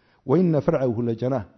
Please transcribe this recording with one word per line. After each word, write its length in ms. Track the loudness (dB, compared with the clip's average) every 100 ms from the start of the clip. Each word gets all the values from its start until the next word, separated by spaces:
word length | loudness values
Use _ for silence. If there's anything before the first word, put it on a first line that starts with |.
| _ _ 0
"Wa 120 | 2
inna 240 | 4 2
farcahu 400 | 0 0 0 -2
la 120 | -2 -2
janaah." 280 | -2 -4 -6